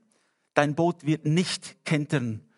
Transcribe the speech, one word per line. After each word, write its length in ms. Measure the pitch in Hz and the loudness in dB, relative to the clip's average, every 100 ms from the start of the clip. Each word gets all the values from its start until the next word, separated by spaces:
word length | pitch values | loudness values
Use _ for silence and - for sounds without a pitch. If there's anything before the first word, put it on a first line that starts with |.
| _ _ _ _ _ | _ _ _ _ _
Dein 220 | - 147 151 | 0 0 2
Boot 300 | 170 170 143 | 0 0 -2
wird 200 | 156 151 | -2 2
nicht 580 | 160 180 - - - - | 0 0 -4 -10 -14 -2
kentern. 640 | 151 147 147 120 107 - | -2 0 -2 -2 -8 -12